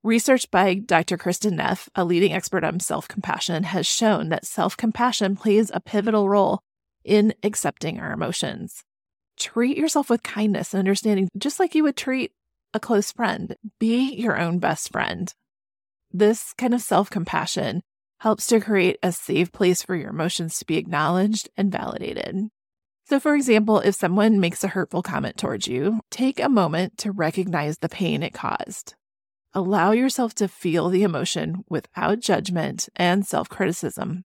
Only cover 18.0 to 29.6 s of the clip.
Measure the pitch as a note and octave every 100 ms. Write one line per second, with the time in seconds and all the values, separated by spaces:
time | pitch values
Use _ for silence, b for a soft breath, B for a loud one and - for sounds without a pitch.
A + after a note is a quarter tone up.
18 | _ _ A3 G#3+ - A3+ G#3 G3 F3+ -
19 | F3+ E3+ - C#3 F3 - F#3 F3+ - F3+
20 | G#2+ D3+ E3 - E3 - - D#3+ - D3
21 | D#3 F3+ G#3 A3 - - G3 - - -
22 | - - - F#3+ G#3+ _ _ _ _ _
23 | - C#4 D4+ D4 B3+ A3 A3 G#3+ - G3
24 | F3 F#3 A3 G3+ E3+ - F#3+ F#3+ E3 F3+
25 | F3+ C#3+ C#3 - - F#3+ - B2+ E3+ A3
26 | - - C4 - C#4 A#3 E3 D#3+ F#3 -
27 | G#3+ G3 D#3+ F#3+ F3+ E3 D3 E3 E3 -
28 | F3 D3+ E3 - - - - - - -
29 | _ _ _ _ _ F#3+